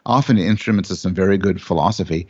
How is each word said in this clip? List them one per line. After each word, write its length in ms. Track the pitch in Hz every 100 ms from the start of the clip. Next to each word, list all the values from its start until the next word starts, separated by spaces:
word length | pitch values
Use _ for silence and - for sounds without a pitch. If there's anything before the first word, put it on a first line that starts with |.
| -
often 320 | 123 143 110
instruments 540 | 90 107 - 104 95
of 80 | 90
some 160 | 92 92
very 240 | 95 98
good 200 | 98 90
philosophy. 680 | - 85 82 110 90 80